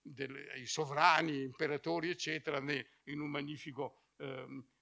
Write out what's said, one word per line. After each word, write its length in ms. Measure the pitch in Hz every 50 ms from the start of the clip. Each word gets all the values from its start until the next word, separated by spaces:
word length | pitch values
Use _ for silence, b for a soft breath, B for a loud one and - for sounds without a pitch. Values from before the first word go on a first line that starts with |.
del, 500 | - - 139 127 139 131 135 139 147 - 135 131
i 80 | 123
sovrani, 760 | 117 - - 156 139 143 147 160 180 160 156 165 160 147 139
imperatori, 680 | 135 131 120 - 160 143 147 139 - - 165 170 156 175
eccetera, 500 | 175 175 - 156 156 156 - 160 143 139
ne-, 400 | 135 143 147 135 120 - _ _ -
in 140 | - 147 147
un 100 | 151 147
magnifico, 840 | 143 147 143 143 151 139 - 156 135 131 143 123 - _ _ _ _ -
ehm, 500 | 147 139 135 131 131 135 135 135 131 _ _ _